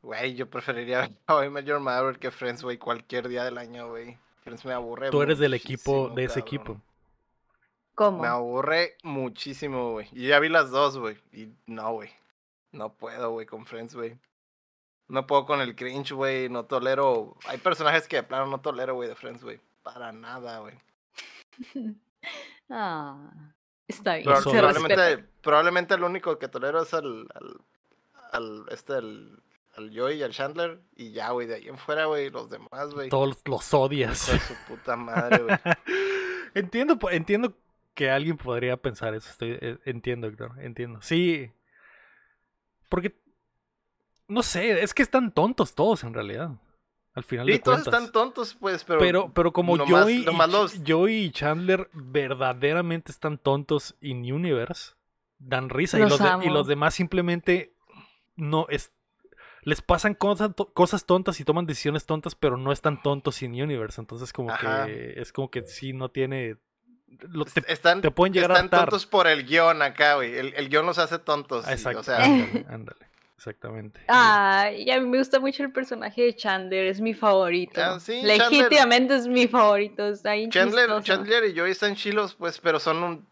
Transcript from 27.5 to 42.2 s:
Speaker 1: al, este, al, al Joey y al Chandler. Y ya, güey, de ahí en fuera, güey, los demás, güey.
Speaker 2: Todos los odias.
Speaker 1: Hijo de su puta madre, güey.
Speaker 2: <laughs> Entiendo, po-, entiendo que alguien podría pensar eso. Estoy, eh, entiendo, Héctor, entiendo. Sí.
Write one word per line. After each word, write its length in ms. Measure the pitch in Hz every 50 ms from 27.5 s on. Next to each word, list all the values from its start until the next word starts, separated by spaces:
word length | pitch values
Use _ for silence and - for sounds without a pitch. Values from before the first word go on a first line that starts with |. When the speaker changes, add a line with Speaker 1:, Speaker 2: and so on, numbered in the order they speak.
| - - _ _ _ _ _ _ _ _ _ _ _ _ - - -
Speaker 1:
al, 320 | 120 117 110 107 107 107 -
este, 240 | 113 110 - - 143
al, 480 | 131 117 110 107 104 104 104 - _ _ _ _ _ _ _ _
al 140 | - 107 107 107
Joey 260 | 110 123 131 151 151
y 20 | 143
al 100 | 123 110
Chandler. 480 | - 139 139 151 165 170 170 165 180 _ _ _
Y 160 | _ 123 113 107
ya, 200 | 113 107 113 123
güey, 140 | 123 120
de 100 | 113 113
ahí 120 | 107 107 110
en 80 | 135
fuera, 300 | 131 - - 151 151 156
güey, 240 | 156 151 147 139 139
los 180 | 131 123 120 -
demás, 460 | - 120 - - - 135 143 147 147
güey. 160 | 143 139 131
Speaker 2:
Todos 320 | 135 135 135 139 135 - _
los 300 | 143 131 113 - - -
odias. 520 | 147 131 135 143 143 127 110 - - - -
Speaker 1:
Hijo 40 | 127
de 80 | -
su 140 | - - 123 - -
puta 300 | - 117 113 - - 123
madre, 460 | 117 120 117 113 113 117 120 160 - 120
güey. 160 | 113 202 -
Speaker 2:
<laughs> 960 | - 175 170 - _ - 359 190 196 392 392 - - - - - - - _
Entiendo, 440 | 196 196 180 - 233 262 302 330 226
po-, 120 | - 190
entiendo 420 | 180 165 165 160 202 208 240 247 - _ _ _ _ _ _ _ _
que 180 | - 143 135
alguien 280 | 131 139 147 160 170 147
podría 400 | - 127 120 120 120 127 123 123
pensar 340 | _ 135 110 - 120 113 110
eso. 140 | 110 - -
Estoy, 300 | - _ 120 117 120 -
eh, 160 | - 120 117 - _
entiendo, 440 | - 127 120 104 123 123 120 117 110
Héctor, 240 | 107 110 113 117 120 131
entiendo. 420 | 139 127 117 - 123 120 117 104 -
Sí. 500 | - 160 165 180 175 165 147 135 113 _ _ _ _ _ _ _ _ _ _ _ _ _ _